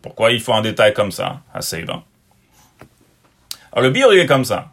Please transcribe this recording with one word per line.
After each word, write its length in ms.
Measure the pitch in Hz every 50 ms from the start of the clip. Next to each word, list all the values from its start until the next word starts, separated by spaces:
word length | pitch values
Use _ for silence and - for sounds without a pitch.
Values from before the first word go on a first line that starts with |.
Pourquoi 300 | _ - - - 110 117
il 80 | 123 117
faut 120 | - - 117
un 80 | 110
détail 320 | 110 110 92 - 110 107 104
comme 180 | - 104 98
ça, 280 | 87 - 92 92 - - _ _
à 80 | _ -
Seiba ? 420 | - - - 82 85 - - - _ _ _ _ _ _ _ _ _ _ _ _ _ _ _ _ - _ _ _ _ _ _ _ _ _ _ _ _ _ - _ _ _
Alors 120 | - 117 127
le 60 | 131
Bir, 220 | 139 254 269 247
il 80 | 202 185
est 60 | 165
comme 180 | 135 143 131 123
ça. 240 | 110 101 87 - -